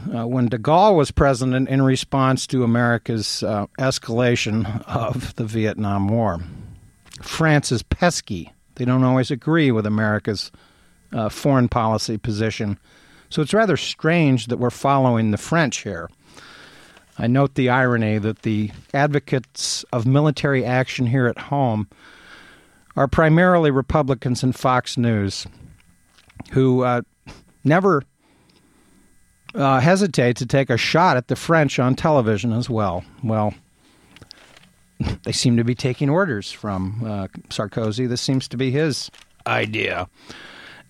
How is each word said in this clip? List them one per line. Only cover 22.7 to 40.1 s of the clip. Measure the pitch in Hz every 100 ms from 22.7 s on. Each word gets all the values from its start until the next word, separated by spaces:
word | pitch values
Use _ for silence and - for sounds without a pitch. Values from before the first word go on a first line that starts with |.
| _ _ -
are | 139
primarily | - 160 160 185 180 151
Republicans | 135 131 156 135 131 127 120
and | 131
Fox | - 127 127 - -
News, | 117 107 98 - - - - - _ _ _ _ _ - -
who, | 135 131 127
uh, | 123 120 - _ - - _ _
never, | 135 170 190 151 - _ _ _ _ _ _ _ _ _ _ _ _ _ -
uh, | 233 139 131
hesitate | 156 190 202 - 123 117
to | 123
take | 139 135
a | 117
shot | - 160 180 127
at | -
the | 127
French | - 165 143 -
on | 123 131
television | 165 147 110 104 120
as | 113 123
well. | 110 101 87 - -
Well, | 113 110 107 - _ _ _ _ _ - - - - - _ _ _ -
<laughs> | - -
they | -
seem | - 127 117
to |
be | 117
taking | 123 127 123 139
orders | 160 190 104 -
from, | - 107 95 95 107
uh, | 113 101 95 - -
Sarkozy. | - 104 - 110 107 127
This | 123
seems | - 135 -
to | 120
be | 131
his | 135 160 120 - - - _ -
idea. | 117 110 107 98 90 90